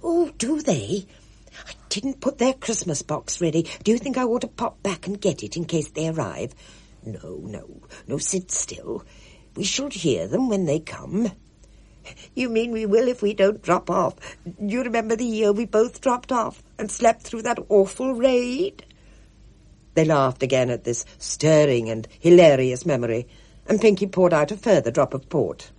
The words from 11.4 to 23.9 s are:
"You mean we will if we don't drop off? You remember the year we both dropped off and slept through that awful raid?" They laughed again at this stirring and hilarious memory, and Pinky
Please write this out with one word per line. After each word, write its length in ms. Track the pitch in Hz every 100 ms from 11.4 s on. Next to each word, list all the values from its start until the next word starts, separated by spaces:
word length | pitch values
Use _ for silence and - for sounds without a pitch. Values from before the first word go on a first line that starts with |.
| _ _ _ - - - - - -
"You 140 | - 247
mean 220 | 226 240
we 140 | 226 220
will 200 | 214 254
if 140 | 247
we 100 | 202
don't 280 | 208 196 214
drop 260 | - 180 -
off? 280 | 185 175 - - - - -
You 220 | 208 233
remember 320 | 247 233 220
the 100 | 226
year 280 | 240 214 214
we 120 | 208
both 360 | 233 214 240 -
dropped 320 | 269 233 -
off 300 | 254 220 - - -
and 140 | 208
slept 320 | - 233 226
through 200 | - 226
that 220 | 220 240 -
awful 460 | 202 196 - 262
raid?" 720 | 240 262 254 247 262 381 - - - - - - _ - - - - _
They 100 | -
laughed 380 | 156 151 135 127
again 280 | 127 131 127
at 120 | 120
this 200 | - 120 - -
stirring 680 | - - 151 156 151 123 113
and 180 | 113 110 -
hilarious 680 | 170 175 165 135 127 127
memory, 440 | - 113 120 113 123 - - - -
and 120 | 220
Pinky 280 | 220